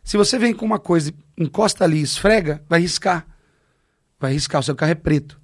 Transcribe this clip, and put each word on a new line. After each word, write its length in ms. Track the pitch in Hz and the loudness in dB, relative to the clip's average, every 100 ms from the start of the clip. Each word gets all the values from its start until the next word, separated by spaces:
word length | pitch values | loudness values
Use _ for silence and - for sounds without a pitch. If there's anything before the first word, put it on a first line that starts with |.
Se 140 | - 208 | -4 0
você 220 | 208 254 | 2 2
vem 140 | 233 | 0
com 120 | - 220 | 0 -2
uma 140 | 214 | -2
coisa 320 | - 170 147 - _ - | 0 0 0 -8 _ -6
e 60 | |
encosta 400 | 156 - 214 - | -4 0 0 2
ali, 180 | 185 156 | 0 2
esfrega, 600 | 143 - 202 220 156 151 - | -2 0 2 2 0 -6 0
vai 120 | 170 | 0
riscar. 480 | 175 - 196 170 - - _ _ _ _ _ _ _ - | 0 -2 -2 -4 -6 -20 _ _ _ _ _ _ _ -8
Vai 140 | 131 | -4
riscar, 280 | 143 - 147 | -2 -2 -2
o 20 | |
seu 120 | 135 135 | -2 -2
carro 160 | 156 | 0
é 40 | 165 | 0
preto. 440 | - 151 147 - | 0 0 -2 -20